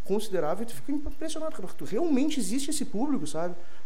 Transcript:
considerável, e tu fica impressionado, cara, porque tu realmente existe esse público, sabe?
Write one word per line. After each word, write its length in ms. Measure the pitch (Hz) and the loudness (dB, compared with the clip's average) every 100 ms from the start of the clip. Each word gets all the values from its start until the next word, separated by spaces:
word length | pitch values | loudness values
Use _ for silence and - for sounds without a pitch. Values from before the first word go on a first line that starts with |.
considerável, 600 | - 208 214 180 151 185 | 0 0 0 0 0 0
e 20 | 233 | 0
tu 60 | - | 0
fica 160 | - | 0
impressionado, 600 | 285 285 - 320 320 311 | 0 0 0 0 0 0
cara, 120 | - - | -2 -2
porque 100 | - | -2
tu 60 | 151 | 0
realmente 500 | 214 339 254 294 294 | 0 2 2 2 0
existe 300 | 180 262 294 | 0 0 0
esse 140 | - - | 0 0
público, 400 | 196 294 269 147 | 0 0 0 0
sabe? 300 | 156 175 175 - - | 0 0 0 -2 -2